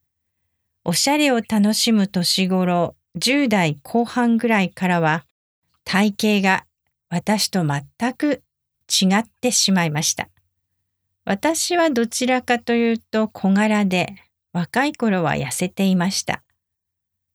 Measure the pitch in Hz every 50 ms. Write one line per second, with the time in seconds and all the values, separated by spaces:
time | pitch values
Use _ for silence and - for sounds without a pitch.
0 | _ _ _ _ _ _ _ _ _ _ _ _ _ _ _ _ _ - 175 151
1 | - 269 285 302 302 285 254 233 220 - 220 214 202 208 220 - - 240 226 214
2 | 190 196 - 185 170 - - - 190 180 190 185 185 180 180 175 170 - - _
3 | _ _ _ 170 - 214 262 294 285 247 214 196 175 156 147 - _ - - 233
4 | 240 233 - 247 240 233 233 226 - 233 226 208 190 180 - - 190 180 180 170
5 | 165 156 156 170 - _ _ _ _ _ _ _ _ _ _ _ _ - - 113
6 | 107 107 202 - - 110 208 202 190 190 190 - - _ _ _ _ _ _ _
7 | _ _ 170 175 - - 214 208 - - - 190 165 147 143 143 143 - _ _
8 | 233 247 254 - - 294 285 - - _ _ _ _ _ _ _ _ _ - -
9 | 196 185 190 208 233 - _ _ - 247 - - - - 190 180 170 160 151 156
10 | 175 - - - - - _ _ _ _ _ _ _ _ _ _ _ _ _ _
11 | _ _ _ _ _ - 196 202 - 294 330 320 - - 349 349 330 330 277 233
12 | 233 226 - - 247 247 254 254 247 - 247 233 233 - 240 233 233 233 226 226
13 | - _ - 220 220 214 - - - 190 190 196 214 220 214 208 208 190 180 180
14 | 170 - 196 - _ _ _ _ _ _ _ 175 175 - - 233 269 294 302 -
15 | - 226 196 185 170 147 147 147 139 135 - - 180 180 - - 196 190 185 185
16 | 170 190 190 - - - - - - _ _ _ _ _ _ _ _ _ _ _
17 | _ _ _ _ _ _ _